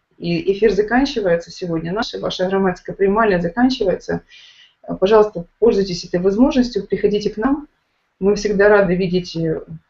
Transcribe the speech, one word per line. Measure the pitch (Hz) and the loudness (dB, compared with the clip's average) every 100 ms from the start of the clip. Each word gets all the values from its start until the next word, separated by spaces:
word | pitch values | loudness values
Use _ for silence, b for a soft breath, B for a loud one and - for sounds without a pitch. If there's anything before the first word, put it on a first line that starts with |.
| _ - | _ -10
И | 170 170 - | -4 -2 -2
эфир | 196 214 | 2 2
заканчивается | 190 214 247 277 233 190 170 170 | 2 0 0 0 0 0 0 -2
сегодня, | - 180 165 165 | -10 -6 -6 -4
наша, | 202 233 190 | -6 -6 -6
ваша | 185 - 185 | -8 -4 -2
громадская | 196 190 180 - | 0 0 -2 -8
приймальня | 180 196 208 220 180 | -2 0 2 2 0
заканчивается. | 175 - 254 - 196 - - 170 b b b b b _ - - | -2 0 0 2 -2 -2 -4 -8 b b b b b _ -12 -2
Пожалуйста, | 190 220 208 175 170 _ | 4 6 4 0 -12 _
пользуйтесь | 226 196 190 170 | 2 2 0 -6
этой | - 175 | -6 -2
возможностью, | 190 202 277 269 240 202 190 | 0 2 2 2 0 -4 -4
приходите | 196 202 208 208 | -2 0 0 -4
к | 214 | -2
нам. | 254 294 - _ _ _ _ - | -2 -2 -6 _ _ _ _ -4
Мы | 190 | -2
всегда | 202 208 196 208 | 0 0 2 4
рады | 208 190 180 | 4 2 0
видеть, | 185 180 175 165 | 0 -2 -4 -4
э, | 165 160 - 160 | -4 -4 -8 -18